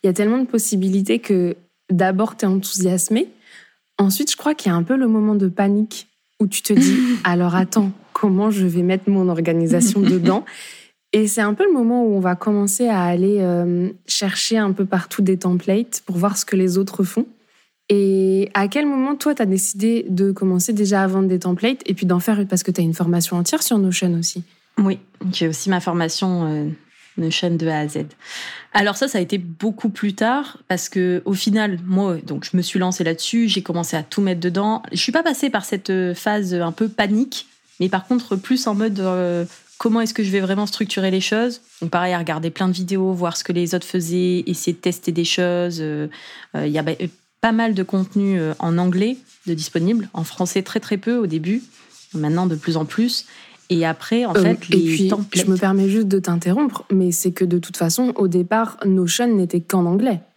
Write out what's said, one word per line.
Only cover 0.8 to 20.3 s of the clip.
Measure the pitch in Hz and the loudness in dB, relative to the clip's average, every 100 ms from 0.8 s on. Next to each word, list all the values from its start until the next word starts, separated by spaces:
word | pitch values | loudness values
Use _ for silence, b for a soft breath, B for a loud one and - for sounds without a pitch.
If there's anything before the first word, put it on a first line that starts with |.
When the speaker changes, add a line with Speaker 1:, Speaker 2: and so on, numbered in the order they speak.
| 190 196 196 226 | 2 0 0 -2
Speaker 1:
que | - 190 175 170 _ _ _ | 2 0 2 -4 _ _ _
d'abord, | 180 190 190 214 - | 2 2 2 -2 0
t'es | 202 | 0
enthousiasmé. | 190 190 190 180 180 - 220 370 - B B B B _ - | 0 -2 -2 0 0 0 0 -2 -8 B B B B _ 0
Ensuite, | 202 196 294 | 0 2 -2
je | - | -2
crois | 302 | -2
qu'il | 302 196 | 0 0
y | |
a | 170 | 0
un | |
peu | 170 269 | 2 2
le | 254 | 4
moment | 220 214 | 4 4
de | 208 190 | 2 2
panique | 180 196 202 214 - - _ _ _ | 2 2 2 0 -6 -18 _ _ _
où | 208 | -2
tu | - | -2
te | - | 2
dis, | 214 277 262 247 | 6 6 4 2
<laughs> « | 240 | 2
Alors | 180 175 175 | 2 2 2
attends, | 180 185 226 196 196 - | 2 2 2 0 -2 -10
comment | - 214 190 214 | 0 2 4 2
je | 202 185 | 2 2
vais | 170 | 2
mettre | 180 190 190 | 2 2 2
mon | 196 185 | 2 2
organisation | 165 165 170 165 170 220 202 | 2 2 2 4 4 4 4
<laughs> | |
dedans ? » | 196 180 170 190 B B B B B _ _ | 4 4 4 2 B B B B B _ _
Et | 208 214 | 2 2
c'est | 226 | 2
un | 208 | 0
peu | 214 | 2
le | 403 | 4
moment | 302 233 247 | 4 4 4
où | 233 | 4
on | 202 | 2
va | 185 | 2
commencer | 180 - 208 202 - 247 | 0 0 2 2 2 2
à | 202 | 2
aller, | 175 175 190 208 | 2 2 2 2
euh, | 185 175 175 175 185 - - | 2 2 2 0 -2 -4 -6
chercher | - 196 190 - 226 | -2 -2 -2 0 0
un | 208 | 0
peu | 190 190 | 0 0
partout | 185 170 - | 0 -2 0
des | 190 185 | 2 2
templates | 185 180 185 196 240 - - | 0 0 0 0 0 -8 -6
pour | 175 | -2
voir | 196 196 | 0 -2
ce | |
que | - 190 | -2 0
les | 185 180 | 2 0
autres | 196 - | -2 -2
font. | 180 - - b b b b _ _ | -2 0 -4 b b b b _ _
Et | 202 196 190 190 190 202 | 2 4 2 2 0 0
à | 196 202 | 0 0
quel | 285 294 | 0 0
moment, | 269 269 | 0 -2
toi, | 285 302 | 0 -2
t'as | 285 | 0
décidé | 214 190 - 196 220 233 - | 0 0 -2 -2 0 0 -2
de | 185 196 | 0 0